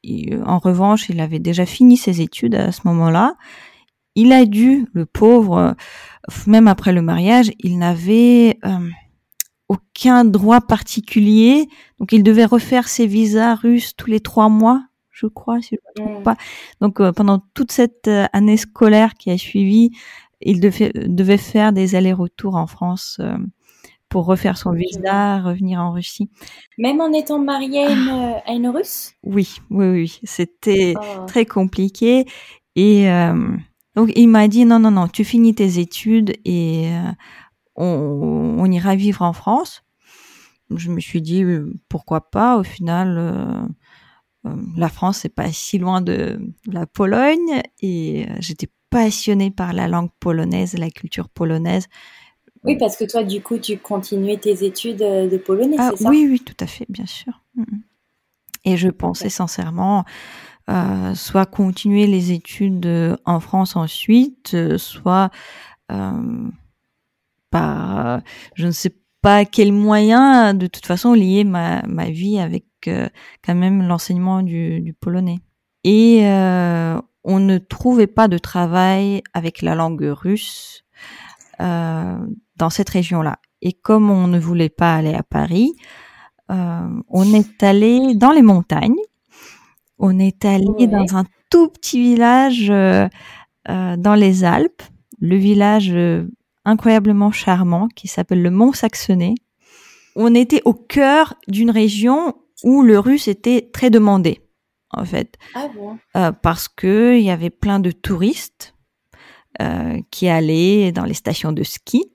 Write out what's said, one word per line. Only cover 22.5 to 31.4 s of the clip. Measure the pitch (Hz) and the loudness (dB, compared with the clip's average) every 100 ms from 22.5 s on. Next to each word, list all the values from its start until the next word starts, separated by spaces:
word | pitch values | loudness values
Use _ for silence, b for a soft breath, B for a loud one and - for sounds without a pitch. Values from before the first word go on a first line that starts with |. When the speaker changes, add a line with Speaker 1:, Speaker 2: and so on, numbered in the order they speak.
Speaker 1:
en | 175 165 | -6 -8
France, | - 180 185 - - | -8 -8 -8 -12 -12
euh, | - - 190 _ b b b b _ | -8 -8 -10 _ b b b b _
pour | 185 | -4
refaire | 170 185 202 180 | 0 0 0 -4
son | 185 | -4
Speaker 2:
Ok. | 170 | -4
Speaker 1:
visa, | 185 196 190 202 202 196 | -6 -6 -4 -2 -2 -2
revenir | 180 180 190 180 | -4 -4 -4 -4
en | 175 | -6
Russie. | 175 175 - 202 B B B B - | -6 -10 -10 -10 B B B B -6
Speaker 2:
Même | 240 294 | -4 -2
en | 320 | -2
étant | 311 302 294 | -2 -2 -4
marié | 277 269 269 285 | -4 -4 -4 -2
à | 285 | 0
une, | 269 262 | 0 -2
Speaker 1:
Ah. | 262 240 220 | -4 -6 -8
Speaker 2:
à | - | -8
une | 240 240 | -4 -4
Russe ? | 269 403 - - _ | -4 -6 -10 -16 _
Speaker 1:
Oui, | - 196 185 - _ | -4 -4 -4 -8 _
oui, | 202 190 | -2 0
oui. | 180 165 - | 0 -4 -10
C'était | 220 - 170 _ 220 196 180 170 | -14 -8 -8 _ -2 0 0 -2
Speaker 2:
Oh. | 208 196 | -10 -14
Speaker 1:
très | 185 233 | -4 -2